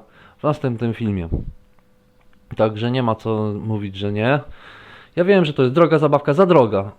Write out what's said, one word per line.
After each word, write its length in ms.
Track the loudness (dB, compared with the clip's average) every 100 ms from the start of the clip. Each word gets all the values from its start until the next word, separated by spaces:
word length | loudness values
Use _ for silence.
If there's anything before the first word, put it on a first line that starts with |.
| -10 _ -20 -6
w 60 |
następnym 500 | -4 -2 -4 -4 -4
filmie. 360 | -4 -4 -4 -4 -6 -6 -14 _ _ _ _ _ _ _ _ _ -2
Także 360 | -2 -2 -4
nie 120 | -2
ma 120 | -2 -2
co 380 | -4 -2 -2
mówić, 420 | -4 -6 -6 -6 -6
że 160 | -6
nie. 280 | -2 0 -2 -4 -20 -20 -20 -20 -20 -12 -2
Ja 80 |
wiem, 220 | 2 4 2
że 80 |
to 100 | 2
jest 120 | 0 4
droga 240 | 4 4
zabawka, 340 | 2 2 0
za 120 | 2 4
droga. 460 | 6 4 0 -4